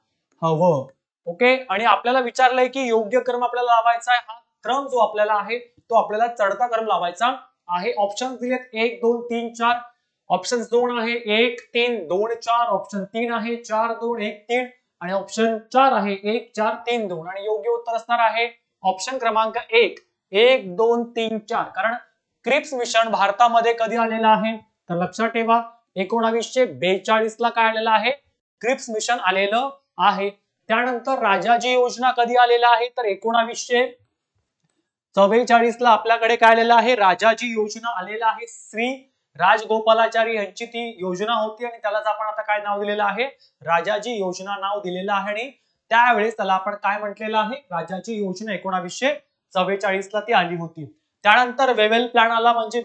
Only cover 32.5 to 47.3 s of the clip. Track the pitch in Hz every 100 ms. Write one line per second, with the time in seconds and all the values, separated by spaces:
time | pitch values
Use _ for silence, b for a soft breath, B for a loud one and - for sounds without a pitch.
32.5 | 240 240 233 247 247 220 190 226 233 226
33.5 | 226 - 240 254 - _ _ _ _ _
34.5 | _ _ _ _ _ _ - 196 226 247
35.5 | 233 233 226 240 214 226 233 226 233 226
36.5 | 226 226 233 220 240 190 175 220 226 240
37.5 | 226 208 226 233 185 190 220 226 220 233
38.5 | - - 214 240 269 - _ _ 139 180
39.5 | 220 214 220 220 226 226 226 226 220 196
40.5 | - 233 233 233 226 185 180 214 233 220
41.5 | 214 240 226 214 208 214 208 214 214 208
42.5 | 208 208 202 208 208 202 196 269 - b
43.5 | _ 156 170 170 208 208 226 185 180 190
44.5 | 196 196 208 185 180 196 196 196 208 262
45.5 | - _ _ _ 226 247 220 220 220 196
46.5 | 190 208 202 202 190 208 202 220